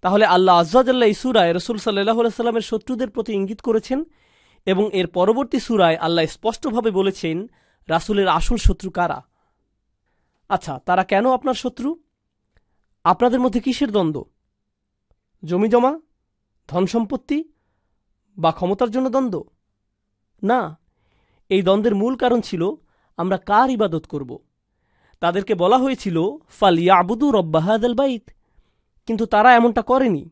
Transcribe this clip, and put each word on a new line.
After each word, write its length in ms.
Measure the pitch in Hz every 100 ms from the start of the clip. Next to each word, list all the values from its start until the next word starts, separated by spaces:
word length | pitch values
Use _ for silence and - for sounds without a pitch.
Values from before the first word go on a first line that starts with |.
তাহলে 240 | 180 202 214
আল্লাহ 340 | 180 185 175
আজ্জা 180 | 170 220
ওয়া 60 |
জাল্লা 220 | 254 254 233
এই 80 |
সূরায় 400 | 214 254 226 170
রসুল 240 | 170 - 220
সাল্লাল্লাহু 420 | 226 202 202 226
আলাইহি 160 | 233 -
সাল্লামের 260 | 233 226
শত্রুদের 480 | 214 220 - 247 247
প্রতি 240 | - 220
ইঙ্গিত 280 | 208 196 214
করেছেন 420 | - 226 - 262 320 _ _ _ _ _ -
এবং 240 | 185 208
এর 140 | 185 175
পরবর্তী 520 | - 185 226 277 254
সূরায় 360 | - 220 175 160
আল্লাহ 300 | 165 170 160
স্পষ্টভাবে 680 | - 214 226 302 226 226
বলেছেন 560 | 190 196 190 165 165 220 _ _ _ -
রাসূলের 400 | 160 - 202 190
আসল 280 | 156 - 226
শত্রু 360 | - 180 190
কারা। 340 | 175 175 - _ _ _ _ _ _ _ _ _ _ _ _ _
আচ্ছা, 300 | 190 - 139
তারা 240 | - 180
কেন 280 | 185 196 240
আপনার 220 | 254 262
শত্রু? 460 | 247 254 - 247 339 _ _ _ _ _ _ _ _ _ _
আপনাদের 360 | 170 180 240 247
মধ্যে 200 | 247 233
কিসের 320 | 262 247 277
দ্বন্দ্ব? 340 | 208 170 147 - _ _ _ _ _ _ _ _ _ _ _ 156
জমিজমা, 540 | 180 214 240 247 311 _ _ _ _ _ _ -
ধন 180 | 170 185
সম্পত্তি 580 | 233 214 262 _ 294 320 _ _ _ _ _ _ _ _ 196
বা 140 | 165
ক্ষমতার 400 | 160 180 196 247
জন্য 180 | 226 262
দ্বন্দ্ব? 340 | 247 262 175 - _ _ _ _ _ _ _ _ _
না, 340 | 196 247 175 156 _ _ _ _ _ _ _
এই 120 | 190
দ্বন্দ্বের 340 | 180 202 220 202
মূল 200 | 220 262
কারণ 260 | 247 240
ছিল 300 | - 180 170 311 _ _ _ -
আমরা 200 | 175 185
কার 320 | - 208 262
ইবাদত 360 | 247 202 160 -
করব। 340 | 147 131 123 _ _ _ _ _ _ _ _
তাদেরকে 360 | 170 175 190 196
বলা 220 | 180 254
হয়েছিল, 460 | 262 262 202 165 180 294 _
"ফালিয়াবুদু 840 | - 202 170 175 190 175 226 285
রব্বা 280 | 226 165 156
হাযাল 340 | 165 220 240
বাইত", 360 | 240 277 240 _ _ _ _ _ _ _ _ -
কিন্তু 200 | 226 220
তারা 300 | 208 226 240
এমনটা 260 | 233 226
করেনি। 480 | - 254 262 165 165